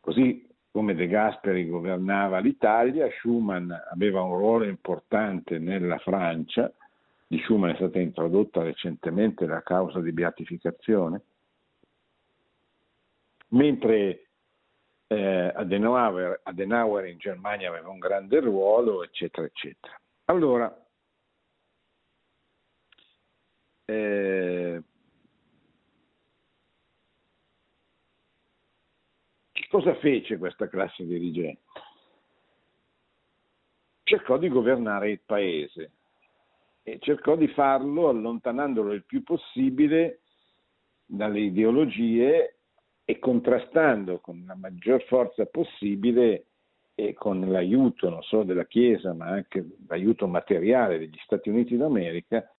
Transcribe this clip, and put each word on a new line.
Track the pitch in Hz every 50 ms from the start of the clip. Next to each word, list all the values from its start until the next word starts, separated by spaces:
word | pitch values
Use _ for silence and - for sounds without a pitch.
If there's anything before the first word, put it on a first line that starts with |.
Così | _ - 80 113 131 127 123 - - _ _ _ _ _
come | _ 104 107 104 95
De | 80 90
Gasperi | 85 92 107 107 107 104 - - 98 92 90 87
governava | 80 85 87 85 92 92 90 92 95 101 98 101 98 95 92
l'Italia, | 98 123 139 _ - 107 107 113 120 127 131 160 151 117 - -
Schuman | - 117 120 117 113 101 95 90 90 87 85 82 - -
aveva | 87 87 101 104 95 95 92
un | 92 90
ruolo | 90 101 110 117 117 110
importante | 101 95 - _ - 90 78 _ _ - 104 110 104 95 90 - - 87 80
nella | 80 87 95 98 90 87 85 -
Francia, | - - 95 98 90 85 85 82 80 - - 120 120 - - _ _ _ _ _ _ _ _ _ _
di | _ - 80
Schuman | - - 113 107 95 87 82
è |
stata | - 92 90 - 92
introdotta | 90 82 - - 82 82 85 98 104 - _ 87 82
recentemente | 82 - - - 92 78 - - 85 82 92 107 110 87 - 92
la | 80 78 80 -
causa | - 87 90 95 82 80 92
di | 85 82 82
beatificazione, | 80 87 85 - - - - 87 85 _ 170 - - - - 110 101 90 82 85 - _ _ _ _ _ _ _ _ _ _ _ _ _ _ _ _ _ _ _ _ _ _ _ _ _ _ _ _ _ _ _ _ _ _ _ _ _ _ _ _ _ _ _ _ _ _
mentre, | 113 123 143 151 139 - - 113 113 107 101 95 90 - _ _ _ _ _ _ _ _ _ _ _ _ _ _ _ _ _ _
eh, | 110 107 98 98 95 92 90 90 -
Adenauer, | - 107 90 95 101 104 113 123 127 120 110 95 90 92 87 92 - _
Adenauer | - 90 90 98 98 113 120 117 113 104 101 95
in | 90 85 82
Germania | - 101 92 90 95 104 104 101 98 90
aveva | 85 85 80 90
un | 98 92
grande | 87 92 98 98 98 98 117 156
ruolo, | 143 120 101 98 95 98 107 117 123 113 104 92 87
eccetera, | 82 _ - 87 82 _ - 82
eccetera. | 73 _ - - 73 67 _ - - - - _ _ _ _ _ -
Allora, | 170 185 160 139 123 120 120 104 - - _ _ _ _ _ _ _ _ _ _ _ _ _ _ _ _ _ _ _ _ _ _ _ _ _ _ _ _ _ _ _ _ _ _ _ _ _ _ _ _ _ _ _ _ _ _ _ _ _ _ _ _ _ _ _ _ _ _ _ _ _
eh, | - 110 110 107 104 101 101 98 95 95 95 92 90 90 90 87 87 85 85 78 _ _ _ _ _ _ _ _ _ _ _ _ _ _ _ _ _ _ _ _ _ _ _ _ _ _ _ _ _ _ _ _ _ _ _ _ _ _ _ _ _ _ _ _ _ _ _ _ _ _ _ _ _ _ _ _ _ _ _ _ _ _ _ _ _ _ _ _ _ _ _ _ _ _ _ _ _ _ _ _ _ _ _ _ _ _ _ _ _ _ _ _ _ _
che | - - -
cosa | - 202 135 165 -
fece | - - 151 135 113 - - 110
questa | - - - - _ 107 92
classe | - 95 95 90 - - 92
dirigente? | 82 90 87 85 87 80 85 85 76 - _ _ _ _ - - - _ _ _ _ _ _ _ _ _ _ _ _ _ _ _ _ _ _ _ _ _ _ _ _ _ _ _ _ _ _ _ _ _ _ _ _ _ _ _ _ _ _ _
Cercò | - - - - - 127
di | 143 165 180
governare | 131 127 117 117 131 123 120 110 104 101 98 104 104
il | 92 _
paese | _ 110 104 101 92 85 76 73 76 - 87 80 78 _ _ _ _ _ _ _ _ _ _ _ _ _ _ _ _ _ _ _
e | - 113 113
cercò | - - 147 143 - - 151
di | 156 156 147
farlo | - - 143 139 135 135 131 143 143 160 175 151
allontanandolo | 127 113 107 113 117 117 _ 123 120 127 147 143 131 113 107 101 104
il | 101 90
più | _ - 135 -
possibile | - 165 160 - - - 123 131 135 127 127 151 147 151 160 165 165 165 _ _ _ _ _ _ _ _ _ _ _ _ _ _ _ _ _ _
dalle | _ 113 101 104 107 104 104
ideologie | 107 101 90 95 110 110 117 135 156 131 95 101 117 117 113 117 120 135 156 170 - - _ _ _ _ _ _ _ _ _ _ _
e | - - -
contrastando | - 131 123 117 120 - 123 123 123 - - 165 160 151 123 104 98 92 90 85
con | _ - 87 87 90
la | 92 95
maggior | 95 95 92 90 87 - 110 127 127 -
forza | - 123 127 123 123 - - 107
possibile | - - 151 165 - - - 101 104 101 98 98 120 117 120 123 117 101 - - _ _ _ _ _ _ _ _ _ _ -
e | 107 104 -
con | - - 107 95 92 95 95
l'aiuto | 95 92 87 90 107 131 135 120 - - - 90
non | 85 82 -
solo | - - 110 107
della | 92 92 90 85
Chiesa, | - - 113 123 123 113 - - 92 85
ma | 82 85
anche | 85 92 101 95 _ - 98 87 82 - _ -
l'aiuto | - 85 82 92 107 117 - 104
materiale | 95 87 87 - - 101 85 85 104 123 127 120 101 87 80
degli | 80 78 78 - -
Stati | _ - 98 - 110
Uniti | 104 117 120 120 120
d'America | 120 139 156 143 107 87 85 82 87 - _ - 113 110 - _